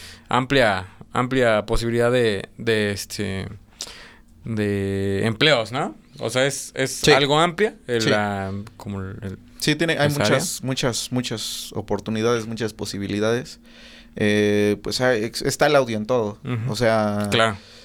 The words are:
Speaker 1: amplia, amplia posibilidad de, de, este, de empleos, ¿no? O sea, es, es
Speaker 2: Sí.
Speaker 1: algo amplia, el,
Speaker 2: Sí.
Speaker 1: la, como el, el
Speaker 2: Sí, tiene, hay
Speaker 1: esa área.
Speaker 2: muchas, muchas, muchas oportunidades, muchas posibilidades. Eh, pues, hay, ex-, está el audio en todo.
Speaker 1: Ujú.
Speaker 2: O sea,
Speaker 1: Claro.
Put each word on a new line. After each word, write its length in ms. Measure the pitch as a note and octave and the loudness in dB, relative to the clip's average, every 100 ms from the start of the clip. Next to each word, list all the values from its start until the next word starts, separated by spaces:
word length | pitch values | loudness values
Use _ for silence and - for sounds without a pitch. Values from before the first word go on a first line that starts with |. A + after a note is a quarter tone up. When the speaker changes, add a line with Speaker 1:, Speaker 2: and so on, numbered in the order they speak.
| - - - | -18 -20 -2
Speaker 1:
amplia, 580 | B2 B2+ C#3 A2+ F#2 F#2+ - - | 0 2 4 4 2 -4 -16 -6
amplia 540 | A#2+ B2 C3 A#2+ G#2+ G#2+ | -4 0 2 4 4 2
posibilidad 440 | A2+ A#2 A#2 A#2+ | -2 0 2 4
de, 340 | B2+ A2+ G2 - - | 4 2 0 -6 -6
de, 340 | A#2 A2 G#2 | 0 2 2
este, 580 | G2+ - - G2 F#2+ F#2+ - - - - - - - - - A#2+ | -2 -6 -6 -4 -4 -8 -12 -20 -16 -16 -14 -20 -20 -20 -16 -6
de 800 | G#2+ G#2 G2+ G2 G2 G2 G2 A2 | -2 0 0 0 -2 0 0 -2
empleos, 460 | G#2+ D3+ B2+ G#2 | 2 2 2 0
¿no? 240 | B2+ G3+ - - - | -4 -4 -8 -20 -8
O 100 | A2+ | -4
sea, 160 | B2+ C3+ | 0 0
es, 260 | C3+ - - | -2 -8 -4
es 160 | C3 | -4
Speaker 2:
Sí. 200 | - D3+ | 2 4
Speaker 1:
algo 280 | C#3 C#3 D3+ | 4 4 4
amplia, 360 | E3+ E3 G#3+ A3 - | 2 2 -2 -2 -4
el, 140 | A#2 | 0
Speaker 2:
Sí. 80 | A2 | 2
Speaker 1:
la, 420 | G#2+ G#2 G2+ F#2+ G2+ G#2 - | 2 0 -2 -4 -8 -10 -12
como 240 | G#2+ G2 | -10 -8
el, 160 | F#2+ G#2 | -8 -10
el 180 | G2 F#2+ - - | -10 -12 -16 -4
Speaker 2:
Sí, 160 | - D3+ | -2 0
tiene, 220 | E3 D3+ | 0 2
hay 100 | D3 | 0
Speaker 1:
esa 160 | C#3+ | 2
área. 60 | G#2+ C#3 | 2 2
Speaker 2:
muchas, 260 | F3+ - | 0 -4
muchas, 480 | B2+ C3 B2+ G#2+ - | -4 -2 -2 -2 -4
muchas 600 | B2+ B2 A2 - - - | -4 -4 -6 -8 -10 -10
oportunidades, 720 | - G2+ G2+ G#2+ A2 A#2 A#2 A2 | -10 -4 -4 -2 0 2 0 -2
muchas 260 | A2+ A2 | -6 -6
posibilidades. 840 | - G2+ G2+ G2 G2+ A2 A#2+ C#3+ - - - - - - - | -6 -8 -6 -4 0 0 0 -4 -14 -20 -20 -20 -20 -16 -2
Eh, 600 | G#2 G#2 G#2 G#2 G#2 G2+ | 2 4 4 4 2 0
pues, 200 | - G#2 | -2 0
hay, 220 | B2+ A2+ A2+ | 2 2 0
ex-, 160 | - | -4
está 260 | C3+ - D3+ | -4 2 4
el 80 | C#3 | 4
audio 220 | A#2+ G#2+ | 2 -2
en 80 | G#2+ | 0
todo. 320 | B2+ G#2 G#2+ C3 | 0 0 -6 -6
Speaker 1:
Ujú. 260 | A#2 A#2+ | -4 -4
Speaker 2:
O 40 | G#2+ | 0
sea, 500 | A#2 A2 G#2+ G#2 G#2 | 2 4 2 0 0
Speaker 1:
Claro. 280 | A#2 A2+ G2 - - | 2 2 0 -12 -20